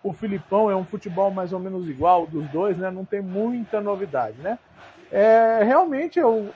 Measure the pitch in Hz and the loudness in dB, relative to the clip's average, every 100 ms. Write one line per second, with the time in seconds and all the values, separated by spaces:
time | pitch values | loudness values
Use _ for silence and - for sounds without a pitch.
0 | 196 156 214 196 - 196 220 190 180 208 | -8 -6 -6 -6 -2 2 2 0 -4 -10
1 | 202 170 196 190 175 185 185 185 170 131 | -8 -2 -2 -2 -6 -6 -6 -8 -8 0
2 | 165 180 156 156 147 151 202 175 185 185 | 4 4 2 -6 -4 -2 -2 -2 -6 -8
3 | 190 202 190 190 226 247 208 214 208 196 | -8 -8 -6 -4 -4 -4 -4 -4 -4 -4
4 | 190 135 113 113 170 240 _ - - - | -4 -4 -4 -6 -8 -8 _ -20 -20 -20
5 | - 196 220 226 226 226 214 285 359 277 | -4 2 6 6 6 4 4 4 4 -2
6 | 330 349 269 220 208 | -2 2 2 2 -4